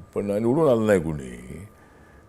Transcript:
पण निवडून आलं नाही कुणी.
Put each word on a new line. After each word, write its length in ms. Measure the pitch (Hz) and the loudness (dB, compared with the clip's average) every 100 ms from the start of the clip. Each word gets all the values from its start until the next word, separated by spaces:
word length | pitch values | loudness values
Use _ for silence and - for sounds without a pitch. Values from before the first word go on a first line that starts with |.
| - - | -10 -6
पण 100 | 101 | -2
निवडून 440 | 101 117 143 147 | -2 0 2 4
आलं 180 | 117 107 | 4 4
नाही 120 | 98 | 4
कुणी. 680 | 80 76 64 62 62 78 101 - - - - - | 2 -6 -8 -14 -16 -16 -16 -20 -20 -20 -20 -20